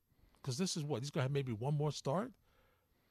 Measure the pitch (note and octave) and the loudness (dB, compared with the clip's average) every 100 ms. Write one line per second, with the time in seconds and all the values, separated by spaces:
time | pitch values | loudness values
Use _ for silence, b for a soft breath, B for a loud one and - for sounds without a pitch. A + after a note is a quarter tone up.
0 | _ _ - _ C#3 B2+ F#3+ E3+ D3 A#2+ | _ _ -20 _ -4 0 0 0 0 -2
1 | C#3 D3+ C3 C#3+ B2+ G#2+ C3 D3+ D3+ - | -2 0 2 2 0 -2 0 2 2 0
2 | C#3 E3 B3 - b b b b b b | 0 0 0 -8 b b b b b b
3 | b | b